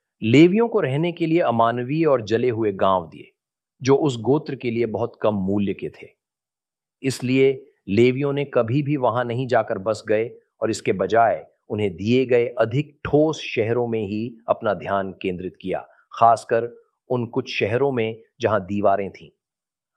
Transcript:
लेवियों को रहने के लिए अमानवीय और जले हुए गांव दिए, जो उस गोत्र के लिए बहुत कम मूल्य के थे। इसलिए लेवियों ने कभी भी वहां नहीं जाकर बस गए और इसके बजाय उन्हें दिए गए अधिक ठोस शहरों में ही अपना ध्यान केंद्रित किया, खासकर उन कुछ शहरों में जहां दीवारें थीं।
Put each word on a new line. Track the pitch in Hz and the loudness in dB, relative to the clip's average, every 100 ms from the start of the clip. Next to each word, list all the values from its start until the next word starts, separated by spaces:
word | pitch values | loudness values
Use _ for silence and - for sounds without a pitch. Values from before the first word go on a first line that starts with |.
| _ _ | _ _
लेवियों | 110 131 170 202 233 | 4 6 8 6 0
को | 226 | 0
रहने | 143 139 175 | 0 0 -2
के | 165 165 | -2 0
लिए | 165 | 0
अमानवीय | 143 117 113 120 123 156 | 2 2 2 2 -2 0
और | 160 127 | 2 2
जले | 104 113 123 | 2 0 0
हुए | 113 107 | 0 -2
गांव | 95 98 95 80 | 0 2 2 -2
दिए, | 73 - _ _ _ _ _ | -12 -20 _ _ _ _ _
जो | 127 208 | 2 2
उस | 156 117 | 2 -2
गोत्र | 110 147 151 131 | 0 -2 -2 -8
के | 120 | -4
लिए | 117 113 | -2 -2
बहुत | 107 117 - | -4 -6 -4
कम | 110 | -2
मूल्य | 104 95 101 98 | 0 -2 -2 -2
के | 92 78 | -4 -10
थे। | - - _ _ _ _ _ _ _ _ _ | -12 -20 _ _ _ _ _ _ _ _ _
इसलिए | 135 - 123 135 135 135 - _ - | -6 -4 0 4 4 2 -6 _ -2
लेवियों | 101 123 127 143 | 4 4 4 -2
ने | 143 | -2
कभी | 139 127 113 135 | -2 -2 0 0
भी | 139 147 | 0 0
वहां | 123 117 | 0 0
नहीं | 120 117 131 | -2 -4 0
जाकर | 117 110 104 | 0 0 -4
बस | 98 104 - | -4 -4 0
गए | 107 117 - _ - | 0 -2 -8 _ -6
और | 113 | -4
इसके | 104 127 | -2 -2
बजाय | 95 95 110 113 80 - _ - | -2 2 4 4 2 -6 _ -10
उन्हें | 110 104 82 | -4 -4 -4
दिए | 104 127 123 | 0 2 4
गए | 123 120 - | 2 2 0
अधिक | 113 127 147 _ | -2 -2 -6 _
ठोस | - 147 156 151 | -2 2 2 -2
शहरों | - - 107 120 120 | -6 -4 -2 -2 -2
में | 113 | -4
ही | 98 107 120 - - | -4 -4 -6 -8 -6
अपना | 101 113 | -4 -2
ध्यान | 90 87 98 95 87 | -4 -4 -4 -4 -6
केंद्रित | 95 87 92 - | -6 -6 -8 -10
किया, | 92 80 - _ _ | -8 -8 -8 _ _
खासकर | - 117 113 - 117 120 - _ _ - | 2 4 4 2 -2 -2 -8 _ _ -6
उन | 123 113 | -4 -4
कुछ | 135 123 | -6 -6
शहरों | - 104 120 139 | -4 -2 0 0
में | 127 110 113 - - | 0 -4 -6 -16 -4
जहां | 110 107 | 0 0
दीवारें | 92 101 101 98 95 | -2 0 2 2 -2
थीं। | - - _ _ _ _ _ _ | -10 -20 _ _ _ _ _ _